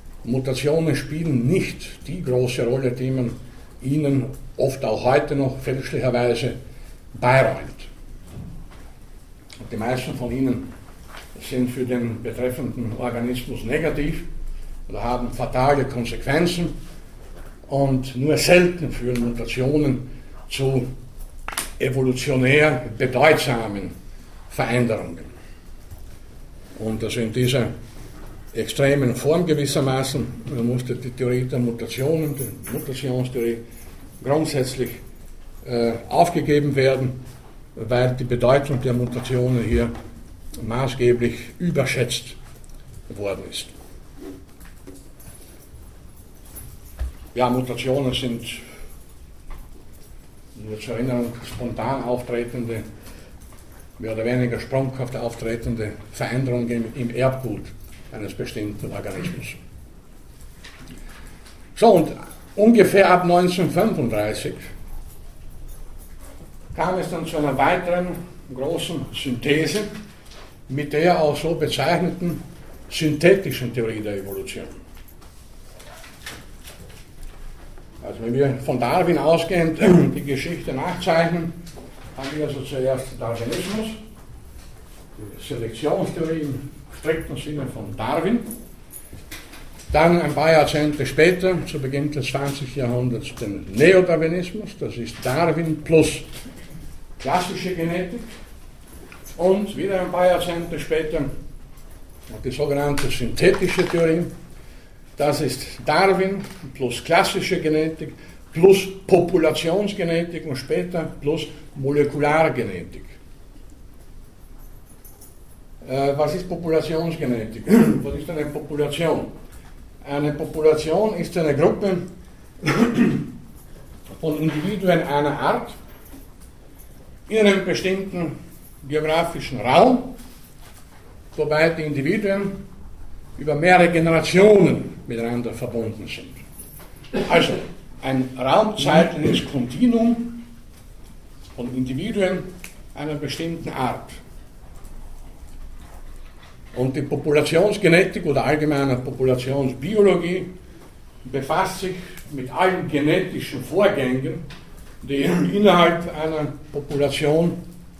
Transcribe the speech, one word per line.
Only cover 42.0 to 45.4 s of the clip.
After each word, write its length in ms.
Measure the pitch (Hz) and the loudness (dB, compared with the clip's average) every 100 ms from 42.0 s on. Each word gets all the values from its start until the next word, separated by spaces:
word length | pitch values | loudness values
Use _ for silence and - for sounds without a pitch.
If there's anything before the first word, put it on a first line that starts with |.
| 120 - - - - - - - - - - | -2 -2 -8 -16 -18 -18 -16 -16 -16 -18 -14
worden 320 | 98 98 92 92 | -8 -6 -6 -8
ist. 160 | - - - - - - - - - - - - - - - - - - - | -12 -12 -16 -20 -20 -18 -16 -14 -16 -18 -20 -20 -18 -18 -18 -20 -18 -18 -18